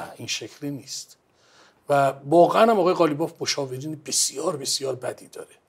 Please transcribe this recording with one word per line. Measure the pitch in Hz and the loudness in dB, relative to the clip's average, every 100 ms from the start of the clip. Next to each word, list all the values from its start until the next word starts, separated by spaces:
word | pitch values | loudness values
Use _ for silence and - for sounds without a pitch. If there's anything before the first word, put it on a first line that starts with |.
| 85 - | -4 -12
این | 117 | -10
شکلی | - 117 - 143 | -10 -10 -12 -10
نیست. | 143 - - - _ _ _ _ _ _ _ - | -10 -12 -14 -16 _ _ _ _ _ _ _ -2
و | 143 139 135 139 | 2 2 0 2
واقعاً | 165 170 185 | 6 6 6
هم | 226 214 | 4 4
آقای | 175 | 4
قالیباف | 175 165 143 160 - | 4 2 0 -6 -6
مشاورین | 131 - 135 131 151 156 - | -6 -4 -6 -8 -10 -10 -6
بسیار، | 123 - 143 165 151 | -2 -2 -2 -4 -4
بسیار | 131 - 135 127 | -4 -4 -4 -6
بدی | 123 - - | -8 -12 -14
داره. | - - _ | -18 -20 _